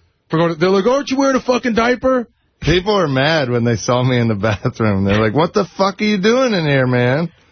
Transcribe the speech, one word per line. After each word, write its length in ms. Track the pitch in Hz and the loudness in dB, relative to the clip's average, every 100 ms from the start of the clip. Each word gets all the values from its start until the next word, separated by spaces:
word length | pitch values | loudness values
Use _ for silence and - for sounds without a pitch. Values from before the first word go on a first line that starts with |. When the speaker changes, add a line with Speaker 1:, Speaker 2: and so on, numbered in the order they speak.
| _ _ - | _ _ -6
Speaker 1:
For 80 | 160 | -2
going, 200 | 170 160 | 0 0
they're 100 | 180 | 0
like, 160 | 196 196 | 2 2
"Aren't 240 | 269 285 | 0 -2
you 60 | 262 | 0
wearing 200 | 269 262 | 0 0
a 40 | |
fucking 340 | - 247 254 | 0 -2 0
diaper?" 540 | 220 233 247 262 262 226 _ _ - | 0 0 0 0 0 -4 _ _ -8
Speaker 2:
People 320 | - 180 185 | 0 0 2
are 140 | 208 160 | 0 2
mad 400 | 135 139 165 127 | 0 2 0 0
when 160 | 120 | 0
they 120 | 117 110 | 0 -2
saw 260 | - 123 | 0 0
me 160 | 127 123 | 0 0
in 100 | 117 | 0
the 60 | |
bathroom. 680 | 104 110 101 - - 110 98 | 0 -2 -2 -4 -2 -2 0
They're 160 | 98 104 | 0 0
like, 120 | 110 | 0
"What 200 | 120 180 | 0 0
the 100 | 208 | -2
fuck 380 | 190 - 190 196 | -4 -2 -2 -2
are 20 | |
you 140 | 214 208 | -2 0
doing 320 | 202 247 262 | 0 2 0
in 140 | 196 156 | 0 0
here, 200 | 139 127 | 0 0
man?" 440 | 127 123 139 170 _ _ | 0 0 0 -4 _ _